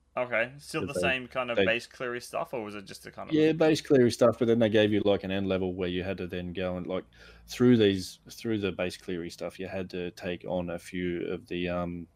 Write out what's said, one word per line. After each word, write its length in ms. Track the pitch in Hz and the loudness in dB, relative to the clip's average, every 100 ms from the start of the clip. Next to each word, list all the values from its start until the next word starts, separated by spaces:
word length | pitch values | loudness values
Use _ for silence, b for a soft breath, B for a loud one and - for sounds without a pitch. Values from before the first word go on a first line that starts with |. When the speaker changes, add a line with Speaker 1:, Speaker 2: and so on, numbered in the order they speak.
| _ - | _ -6
Speaker 1:
Okay, 340 | 123 113 120 143 | -2 -2 -2 -6
still 280 | - 160 - | -10 -6 -4
the 60 | |
Speaker 2:
They, 80 | 143 | -2
Speaker 1:
same 280 | 135 131 123 | 0 -2 -4
kind 200 | 131 123 | -6 -2
of 60 | 113 | 2
Speaker 2:
they 80 | 98 | 2
Speaker 1:
base 220 | 117 - | 0 -4
cleary 320 | - 127 120 | -10 -8 -8
stuff, 340 | - - - | -8 -8 -6
or 80 | 127 | -8
was 140 | 104 104 | -8 -10
it 80 | |
just 220 | 98 - - | -14 -16 -16
a 60 | |
kind 180 | - 98 | -16 -2
of 40 | 156 | 2
Speaker 2:
Yeah, 180 | 156 | 2
base 260 | 160 160 151 | 4 2 2
cleary 320 | - 139 120 | 4 6 6
stuff, 260 | - 120 110 | 6 4 4
but 100 | 117 | 2
then 100 | 117 | 4
they 80 | 110 | 4
gave 240 | 107 104 | 6 4
you, 100 | 104 98 | 4 2
like, 180 | 98 | 2
an 80 | 95 | 0
end 160 | 95 98 | -2 0
level 260 | 95 92 | 0 -2
where 140 | 90 90 | -2 -2
you 160 | 90 | -2
had 140 | 90 95 | -4 -6
to 100 | 92 | -6
then 240 | 90 90 | -6 -6
go 240 | 87 92 90 | -4 -4 -4
and, 100 | 85 | -4
like, 200 | 92 - B B B - | -6 -8 B B B -10
through 300 | - 123 120 | 4 6 8
these, 420 | 101 95 90 - - | 6 4 -2 -14 -20
through 280 | - 117 110 | -10 -4 -2
the 160 | 98 | -2
base 240 | 82 90 - | -2 -4 -6
cleary 320 | - 90 87 | -8 -8 -8
stuff, 280 | - 87 - | -8 -10 -8
you 100 | 92 | -8
had 200 | 95 92 | -8 -8
to 200 | 92 87 | -6 -8
take 320 | - 98 87 - | -8 -8 -8 -4
on 240 | 90 87 | -4 -4
a 80 | 85 | -8
few 480 | - 92 90 87 87 | -8 -4 -4 -4 -4
of 200 | 90 90 | -6 -6
the, 220 | 87 87 | -4 -2
um, 380 | 87 87 87 82 | -2 -4 -6 -12